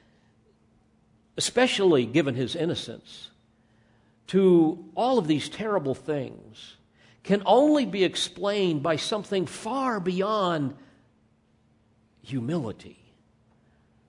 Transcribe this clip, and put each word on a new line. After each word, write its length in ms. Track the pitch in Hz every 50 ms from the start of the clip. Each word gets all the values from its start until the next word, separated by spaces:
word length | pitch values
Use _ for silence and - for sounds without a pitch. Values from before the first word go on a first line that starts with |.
| _ _ _ _ _ _ _ _ _ _ _ _ _ _ _ _ _ _ _ _ _ _ _ _ _ _ _
especially 680 | 160 - - - 240 254 254 - - 196 180 156 131 120
given 280 | 113 123 160 151 139 120
his 220 | 127 127 107 156
innocence, 760 | 170 160 175 147 - - 120 113 104 - - - - - - _ _ _ _ _ _ _ _ _ _ _ _ _ _ _ _ _ _ _ -
to 540 | 180 190 196 185 175 170 160 156 160 - - - -
all 240 | - 226 254 262 233
of 80 | 170
these 240 | 151 156 135 - -
terrible 440 | - - 214 220 208 180 143 135 123
things 800 | - - 160 151 143 123 117 113 104 107 110 107 - - - - _ _ _ _ _ _ _ _ _ -
can 200 | - 196 208 196
only 400 | 180 208 247 294 302 302 294 247
be 180 | 190 180 202 185
explained 800 | 165 - - - - - 175 185 202 208 208 190 175 160 143 139
by 140 | 170 160
something 480 | 139 - - 226 214 170 - 202 190 170
far 560 | - - - - 220 247 269 262 262 226 202
beyond 720 | 170 185 180 180 190 214 220 208 190 175 170 156 139 127 - - - _ _ _ _ _ _ _ _ _ _ _ _ _ _ _ _ _ _ _ _ _ _ _ _ _ _ _ -
humility. 720 | - 135 131 113 120 170 170 131 107 92 - - - - _ _ _ _ _ _ _ _ _ _ _ _ _ _ _ _ _ _ _ _ _ _